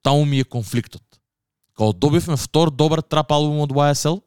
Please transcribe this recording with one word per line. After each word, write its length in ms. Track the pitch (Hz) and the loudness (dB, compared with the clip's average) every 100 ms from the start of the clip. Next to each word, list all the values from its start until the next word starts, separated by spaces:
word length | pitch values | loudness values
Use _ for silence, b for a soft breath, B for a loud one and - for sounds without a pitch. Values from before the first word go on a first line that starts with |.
таму 220 | 139 143 | 2 2
ми 160 | 147 139 | 2 0
е 40 | |
конфликтот. 580 | 127 123 101 123 - - _ _ _ _ _ _ _ - | -2 -6 -4 -6 -6 -18 _ _ _ _ _ _ _ -2
Као 140 | 107 | -2
добивме 440 | 90 139 165 170 139 | 2 2 2 0 -6
втор 380 | - 156 165 | -2 0 0
добар 320 | 135 151 160 - | 2 0 0 -2
трап 240 | 156 151 | -2 0
албум 320 | 147 151 151 | 0 0 0
од 80 | 147 | -2
Y 240 | 135 143 | 0 0
S 100 | 139 151 | 0 -2
L 100 | 185 | -4